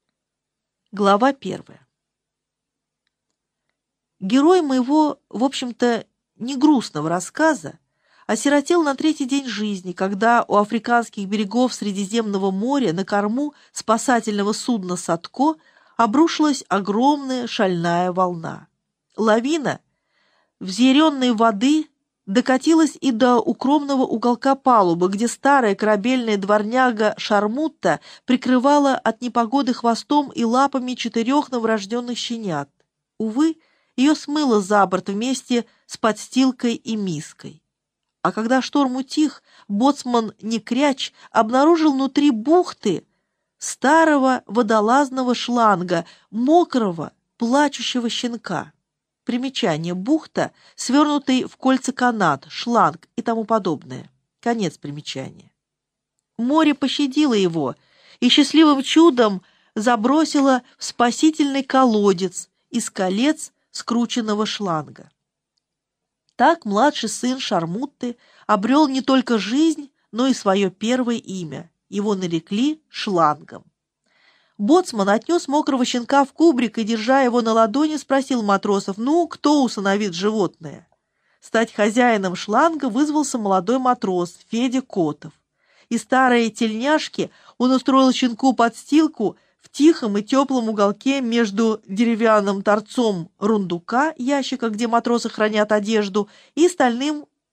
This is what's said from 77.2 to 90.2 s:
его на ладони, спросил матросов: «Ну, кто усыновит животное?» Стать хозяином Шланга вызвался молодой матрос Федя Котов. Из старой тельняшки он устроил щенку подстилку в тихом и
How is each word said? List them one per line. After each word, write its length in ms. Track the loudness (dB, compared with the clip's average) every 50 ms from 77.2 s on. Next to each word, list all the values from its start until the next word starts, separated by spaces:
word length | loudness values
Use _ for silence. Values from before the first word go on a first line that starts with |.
его 200 | 2 2 2 0
на 120 | 0 2
ладони, 440 | 2 2 2 2 2 0 0 0 -2 -4
спросил 440 | -4 -2 -2 -2 0 0 -2 -2
матросов: 560 | 0 0 0 0 0 0 -2 -2 -2 -6 -8 -4
«Ну, 300 | -2 0 0 0 0 -2
кто 340 | -4 -2 2 2 4 4
усыновит 500 | 2 0 -2 -2 -2 0 0 0 -2 -4
животное?» 760 | -4 -2 -2 -2 0 0 -2 -2 -4 -8 -16 -16 -16 -18 -20 _ _ _ _ _ _ _ _ _ _ _
Стать 320 | _ -2 -2 0 0 0
хозяином 640 | 0 0 0 2 2 4 4 4 4 2 0 -4 -6
Шланга 540 | -6 -6 -2 0 2 2 2 0 -2 -4 -2
вызвался 500 | 0 0 0 0 0 -2 -2 -2 -4 -4
молодой 400 | -2 0 0 0 0 0 -2 0
матрос 580 | 0 0 0 0 -2 -2 -2 -2 -2 -4 -8 _ _ -6
Федя 300 | -4 -2 -2 -2 -2 -4
Котов. 520 | -4 -4 -2 -2 -2 -2 -2 -6 -12 -20 -20 _ _ _ _ _ _ _ _ _ _ -6
Из 140 | -6 -6
старой 480 | -4 0 2 2 4 4 4 2 2 0
тельняшки 800 | -2 -2 -4 -2 -2 -2 -2 0 0 0 -2 -4 -6 -6 -6 -6 _ _ _ -14 -6 -2
он 120 | 0 2
устроил 400 | 2 2 2 2 4 4 4 4
щенку 420 | 2 2 0 -2 -2 0 0 2 2
подстилку 800 | 2 2 0 0 -4 -6 0 2 2 2 2 0 -2 -4 -4 -4 _ _ _ _ _
в 80 | _ _
тихом 480 | -2 4 4 4 4 4 0 -2 -2
и 40 | -2